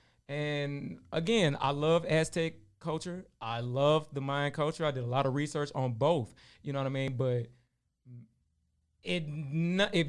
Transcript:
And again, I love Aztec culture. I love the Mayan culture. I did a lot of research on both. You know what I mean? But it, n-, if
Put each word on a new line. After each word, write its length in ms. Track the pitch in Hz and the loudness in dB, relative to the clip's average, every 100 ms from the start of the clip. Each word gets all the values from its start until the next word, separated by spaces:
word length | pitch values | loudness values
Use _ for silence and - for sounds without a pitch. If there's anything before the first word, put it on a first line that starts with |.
| _ _ - | _ _ -10
And 720 | 143 147 147 143 143 - - - | -4 -2 -2 -2 -4 -8 -12 -6
again, 460 | - 165 226 165 - | -2 2 4 4 4
I 120 | 131 | 0
love 340 | 143 151 165 165 | 2 4 4 4
Aztec 480 | 156 160 - 165 - - _ | 2 2 0 -2 -4 -18 _
culture. 480 | 160 156 175 180 - - | -6 -6 -6 -10 -12 -10
I 180 | 226 117 | -6 -4
love 480 | 120 123 143 156 151 | -2 2 4 4 2
the 80 | 139 | -6
Mayan 320 | 139 143 143 | -2 0 -2
culture. 320 | 139 151 160 | 0 -2 0
I 80 | 156 | -2
did 100 | 131 | -2
a 40 | 120 | -2
lot 180 | 127 135 | 0 2
of 80 | |
research 380 | 135 147 151 147 | 0 -2 -2 -4
on 200 | 147 131 | -2 -2
both. 380 | 113 139 170 110 - - - | 2 2 2 0 -10 -20 -16
You 100 | - | -8
know 60 | 139 | -4
what 80 | 135 | -2
I 40 | |
mean? 260 | 135 135 127 | -2 -2 0
But 320 | 131 123 117 - _ _ _ _ - 120 120 _ _ _ _ _ _ _ | 0 0 -4 -10 _ _ _ _ -20 -20 -20 _ _ _ _ _ _ _
it, 220 | - 180 | -4 -4
n-, 640 | 151 151 143 156 170 185 202 | -4 -8 -6 -2 0 2 2
if 140 | 190 | 2